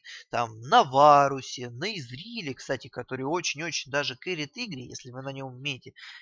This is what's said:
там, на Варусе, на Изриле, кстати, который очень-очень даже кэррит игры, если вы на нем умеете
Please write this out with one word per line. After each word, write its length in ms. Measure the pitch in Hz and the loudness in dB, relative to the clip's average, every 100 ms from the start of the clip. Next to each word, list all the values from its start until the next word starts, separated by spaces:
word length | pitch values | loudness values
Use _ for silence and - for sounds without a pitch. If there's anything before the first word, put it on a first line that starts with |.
| - - - | -16 -20 -6
там, 300 | 123 113 110 | -2 -2 -6
на 220 | 123 - | 4 4
Варусе, 840 | 135 131 151 143 139 135 - - 123 | 6 8 10 10 6 0 -8 -10 -10
на 240 | 120 196 | -6 -6
Изриле, 600 | 202 120 127 220 233 151 | -6 -10 -14 -12 -10 -8
кстати, 340 | - - 131 123 | -10 -6 -8 -6
который 380 | - 120 131 135 | -12 -10 -6 -4
очень-очень 680 | 175 170 139 165 - 127 | -4 -4 -6 -6 -8 -4
даже 240 | 143 135 123 | -4 -4 -8
кэррит 400 | 180 170 147 240 | -8 -8 -8 -10
игры, 240 | 240 135 | -12 -10
если 320 | 123 120 127 | -12 -16 -16
вы 100 | 123 | -12
на 120 | 139 | -12
нем 200 | 135 135 | -10 -12
умеете 400 | 123 143 127 - - - - | -10 -10 -10 -12 -20 -20 -20